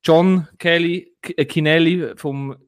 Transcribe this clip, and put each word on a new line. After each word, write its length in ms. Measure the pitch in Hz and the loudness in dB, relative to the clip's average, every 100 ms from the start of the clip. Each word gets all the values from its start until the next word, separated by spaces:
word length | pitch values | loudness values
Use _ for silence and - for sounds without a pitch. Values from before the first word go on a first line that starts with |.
John 460 | - 160 185 185 151 _ | 4 4 4 2 -2 _
Kelly, 560 | 170 170 170 175 - _ | 0 0 0 -4 -10 _
K-, 120 | - - | -12 -6
äh, 80 | |
Kinelli 680 | 139 - 151 160 165 180 135 - | -4 -2 2 2 2 0 -4 -8
vom 400 | 151 139 139 135 | -10 -8 -10 -14